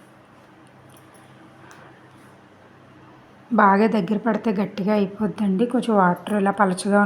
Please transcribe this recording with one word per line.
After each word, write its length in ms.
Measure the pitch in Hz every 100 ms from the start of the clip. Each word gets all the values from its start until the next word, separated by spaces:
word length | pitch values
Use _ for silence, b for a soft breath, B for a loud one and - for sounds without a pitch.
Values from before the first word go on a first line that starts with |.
| - - - - - - - - - - - - - - - - B B B - - - - - - - - - - - - - - - - 226
బాగా 260 | 208 196 220 220
దగ్గర 220 | 180 208 240
పడితే 260 | 214 233 196
గట్టిగా 340 | 196 - 196 214
అయిపోద్దండి. 680 | 196 202 214 208 208 185 240
కొంచెం 220 | 254 - 208
వాటర్ 340 | 180 175 - 208
ఇలా 120 | 196 196
పలచగా 400 | 196 185 208 202